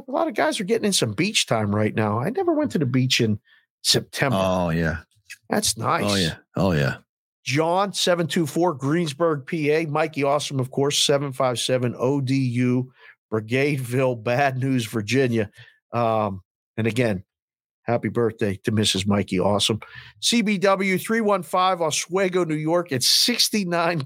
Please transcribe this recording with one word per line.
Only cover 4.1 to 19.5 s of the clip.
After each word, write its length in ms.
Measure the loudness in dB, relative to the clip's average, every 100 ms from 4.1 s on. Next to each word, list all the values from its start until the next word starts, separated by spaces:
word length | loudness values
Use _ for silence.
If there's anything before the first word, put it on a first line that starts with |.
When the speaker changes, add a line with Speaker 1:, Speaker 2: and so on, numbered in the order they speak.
| -2 0 2
Speaker 2:
Oh, 300 | 2 0 0
yeah. 300 | 0 0 -2 -8 _ -20 -20 -4
Speaker 1:
That's 280 | -2 0 -2
nice. 260 | -2 -2
Speaker 2:
Oh, 120 | 0 0
yeah. 200 | 0 -4 _ -2
Oh, 160 | 0
yeah. 260 | 2 0 -4 _ _ _ _
Speaker 1:
John, 500 | -4 -2 0 0 -2
seven 320 | -2 0 0 0
two 200 | 0 -2
four, 260 | 0 0
Greensburg, 720 | 0 0 0 -2 0 0 0 -4
P 240 | -2 0
A. 140 | 0 0
Mikey 380 | -2 -2 0
Awesome, 360 | 0 0 -2 -4
of 120 | -4
course, 260 | 0 0 2
seven 340 | 2 2 0
five 260 | 0 0 0
seven 340 | 0 0 0 0
O 220 | 0 0
D 140 | 0 0
U, 560 | 0 2 2 2 -2 -10 -20 -20 -6
Brigadeville, 920 | -6 -2 0 0 0 -2 0 0 0
Bad 340 | -2 2 2 0
News, 280 | 0 0 -2
Virginia. 680 | -4 0 2 2 2 -2 -6 -20 _ _
Um, 500 | -2 0 2 0 -4 -12 _ _ -4
and 100 | -2
again, 360 | 0 0 -2 -8 _ _ _ _ _
happy 260 | -4 -2 -2
birthday 460 | 0 -2 0 -2 -2
to 80 | 0
Missus 340 | 2 2 0 2
Mikey 340 | 0 0 0
Awesome. 420 | 2